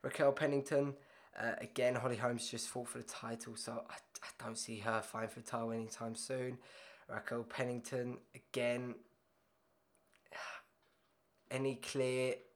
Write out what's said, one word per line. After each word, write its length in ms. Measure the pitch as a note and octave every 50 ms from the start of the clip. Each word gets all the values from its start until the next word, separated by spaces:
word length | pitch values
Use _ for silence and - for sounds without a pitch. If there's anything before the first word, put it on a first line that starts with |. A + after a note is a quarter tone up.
Raquel 300 | - C#3 - - D3+ C#3
Pennington. 600 | C#3 - D#3 C#3+ C#3 C#3 C3+ - D#3 C#3+ C#3+ C#3+ C#3 - - - - - - - - -
Uh, 140 | A2+ A#2 - -
again, 340 | - A#2 - - B2 B2 B2+
Holly 220 | B2 B2 C3 A#2+
Holm's 320 | G#2+ B2 B2 A#2+ A#2 - -
just 200 | - A2+ - -
fought 200 | - B2+ A#2+ A#2+
for 80 | -
the 80 | A#2+ A#2
title, 520 | - - - - A#2 A#2 A#2 - - A2+
so 280 | A2 - - A#2+ A#2 - -
I, 40 | -
I 500 | - - _ _ - - - - - -
don't 120 | A2 A2+
see 220 | - - - A2+ G#2+
her 240 | G2+ A2+ A2 A2
fighting 260 | G#2+ - - A2 A2+ A2
for 120 | - -
the 60 | A#2
title 240 | - - A#2+ A#2 A#2
anytime 440 | A2+ A2+ A2+ A2+ - - A#2 A2+ A2+
soon. 420 | - - - C3 C3 B2+ B2+ B2 B2 - - - - - - - - - -
Raquel 320 | - G#2+ - - A#2+ A#2+
Pennington, 760 | A2+ A#2 - - C3 B2 B2 A#2+ A#2+ - C3+ B2 B2 B2 B2 - - _ -
again, 600 | - _ _ - B2+ A#2+ A#2+ A#2+ B2 B2+ B2 A2+ - - _ _ _ _ _ _ _ _ _ _ _ _ _ _ _ _ _ _ _ _ _ _ _ _ -
<sighs> 1200 | - - - - - - - _ _ _ _ _ _ _ _ _ _ _ _ _ _ _ _ _
any 240 | C3 C3 C3+ C3+ B2
clear 600 | A#2+ - - - C#3 B2+ B2+ B2+ C3 B2+ C3 B2+ - - - _